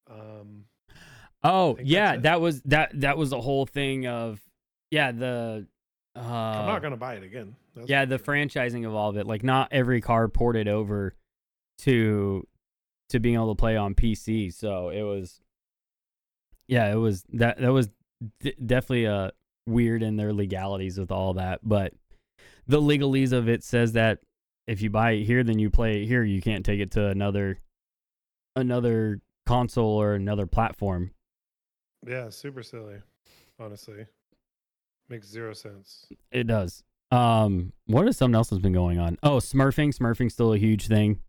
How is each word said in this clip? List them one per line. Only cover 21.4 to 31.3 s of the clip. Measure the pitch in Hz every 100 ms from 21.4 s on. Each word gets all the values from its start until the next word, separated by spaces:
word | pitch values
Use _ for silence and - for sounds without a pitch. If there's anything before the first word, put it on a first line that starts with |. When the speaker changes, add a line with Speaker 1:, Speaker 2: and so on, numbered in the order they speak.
| 92 92
Speaker 2:
But | 110 104 95 _ _ - _ _ - _ -
the | 143
legalese | 147 147 139 135 135
of | 127 113
it | 117
says | - 120 117
that | 113 113 104 _ _ _ _ -
if | 104
you | 110
buy | 107 113
it | 110
here, | 107 123
then | 120 110
you | 107
play | - 113 107
it | 107
here. | 123
You | 110 98
can't | 101 104
take | 95 104
it | 98
to | 113 101
another, | 98 101 101 98 95 - _ _ _ _ _ _ _ _
another | - 127 123 120 113 110 101 _ _
console | - 123 123 - 110 107
or | 104
another | 101 98 104 95
platform. | - 113 - 101 90 92 - _